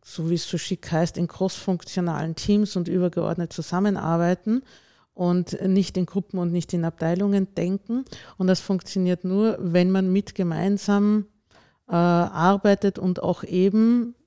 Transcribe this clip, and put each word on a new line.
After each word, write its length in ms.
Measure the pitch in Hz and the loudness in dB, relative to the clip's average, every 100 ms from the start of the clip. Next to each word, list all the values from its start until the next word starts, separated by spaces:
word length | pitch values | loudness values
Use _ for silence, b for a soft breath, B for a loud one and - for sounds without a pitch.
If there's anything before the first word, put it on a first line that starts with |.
so 280 | - - 160 | -16 -8 -2
wie 40 | |
es 140 | 170 - | -2 -2
so 80 | 165 | -6
schick 320 | - 185 - | -6 -8 -4
heißt, 280 | 160 170 - | -2 -2 -2
in 100 | 170 | -6
crossfunktionalen 1080 | - 190 - - 180 - - 175 151 165 | -2 -4 -4 -4 -4 -4 -4 -4 -4 -6
Teams 420 | 160 - 208 202 185 | -6 0 2 2 -2
und 120 | 175 | -2
übergeordnet 640 | 190 180 170 165 165 170 | 0 0 0 -2 -4 -6
zusammenarbeiten 1080 | - 160 175 208 190 156 165 170 180 214 240 b b b b b | -8 -4 -2 0 0 0 0 2 0 -2 -4 b b b b b
und 480 | - 175 180 170 - 190 | -4 0 0 0 -4 0
nicht 300 | 190 180 185 | 2 2 -2
in 100 | 175 | -2
Gruppen 320 | 196 - 185 | -4 -4 -4
und 140 | 175 | -2
nicht 200 | 175 160 | -2 -2
in 120 | 175 | -2
Abteilungen 680 | 165 - 165 180 202 196 190 - | -4 -2 -2 0 2 2 0 -2
denken. 480 | 180 196 - 240 262 B B B | -4 -4 -4 -6 -6 B B B
Und 80 | 185 | 0
das 140 | 185 | 0
funktioniert 640 | - 185 - 190 180 175 | 0 -4 -2 -2 0 0
nur, 340 | 185 196 220 - | 0 0 2 0
wenn 300 | 180 175 180 | 0 2 4
man 200 | 190 190 | 2 2
mit 220 | 190 - | 0 0
gemeinsam, 920 | - 175 160 185 202 - 202 208 214 202 _ _ b b b - | -4 -2 0 0 0 2 2 4 2 -2 _ _ b b b -4
äh, 40 | |
arbeitet 1040 | 170 175 170 175 185 175 196 208 202 202 - | 2 4 4 2 2 2 4 4 2 2 0
und 240 | 185 180 | -2 -2
auch 220 | - 175 | -2 -4
eben, 720 | - 180 190 214 226 240 240 - | -2 0 2 4 4 4 0 -8